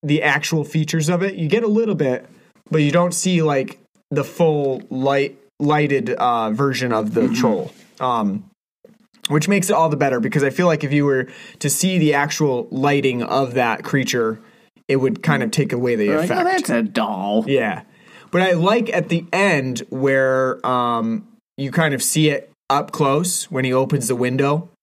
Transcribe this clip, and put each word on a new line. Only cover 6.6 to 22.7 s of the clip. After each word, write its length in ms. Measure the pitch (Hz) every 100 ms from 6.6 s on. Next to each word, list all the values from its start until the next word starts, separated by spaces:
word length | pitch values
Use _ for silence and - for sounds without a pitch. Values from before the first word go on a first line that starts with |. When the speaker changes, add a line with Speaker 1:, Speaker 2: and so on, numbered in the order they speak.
| 139 127 127
Speaker 1:
of 200 | 113 107
the 80 | 113
Speaker 2:
Mm-hmm. 120 | 123
Speaker 1:
troll. 380 | 113 117 101 - - - _
Um, 480 | 127 120 104 101 - _ _ _ _ _ _ _ -
which 200 | 151 156
makes 220 | 202 180
it 20 |
all 140 | - 160
the 80 | 151
better 240 | 143 127
because 220 | 123 147
I 60 | 139
feel 160 | 131 180
like 180 | 156
if 80 | 147
you 120 | 147
were 240 | 143 135 123 - - -
to 100 | 147
see 280 | - 185 185
the 160 | 156
actual 540 | 143 147 - 151 123 113
lighting 520 | 131 143 143 135 120
of 320 | 120 131 135
that 280 | 123 120 107
creature, 560 | - 143 123 127 113 110 - _ _ _ -
it 80 | 135
would 260 | 131 110
kind 200 | - 143
of 80 | 117
take 220 | - 139
away 240 | 123 123 117
the 140 | 104
Speaker 2:
Like, 140 | 151
Speaker 1:
effect. 160 | 175 -
Speaker 2:
"Oh, 40 |
that's 260 | 359 370 -
a 120 | 117
doll." 640 | 104 - 107 101 98 107 110
Speaker 1:
Yeah. 360 | 135 110 92 - _ - - -
But 120 | 180
I 100 | 185
like 400 | 175 180 233 220
at 160 | 180 175
the 160 | 170 165
end 480 | 175 196 156 131 120 -
where, 760 | 131 135 135 131 131 131 127 -
um, 600 | 127 120 117 113 110 - _ _ -
you 140 | 139
kind 240 | 170 160
of 80 | 135
see 260 | - 156 151
it 200 | 143 - _
up 220 | _